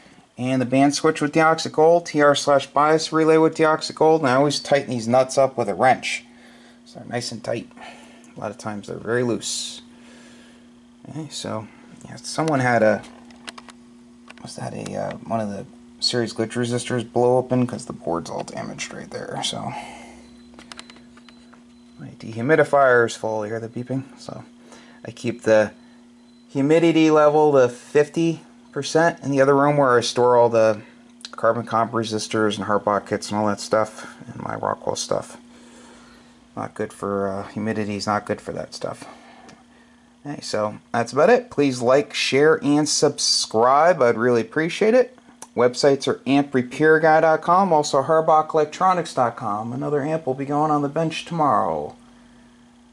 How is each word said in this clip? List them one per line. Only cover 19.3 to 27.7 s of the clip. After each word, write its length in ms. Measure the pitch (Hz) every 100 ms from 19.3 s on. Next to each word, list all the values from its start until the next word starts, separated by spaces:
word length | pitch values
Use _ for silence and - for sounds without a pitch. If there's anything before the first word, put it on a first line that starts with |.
| 50
so. 280 | - - - - - - - - - - - - - - - - - - - - - - - - - -
My 80 | 135 -
dehumidifier 880 | 107 110 123 156 147 143 135 123 113
is 80 |
full, 320 | - 110 110 104
you 60 |
hear 80 | 113
the 80 | 113
beeping? 340 | 120 123 131 131 -
So, 260 | - - - - - - - -
I 80 | -
keep 300 | 113 120 113
the 280 | - 110 104 - - - _ _ _ _ _
humidity 640 | 143 139 165 170 160 160
level 400 | 156 151 151 151
to 160 | 139
fifty 720 | 123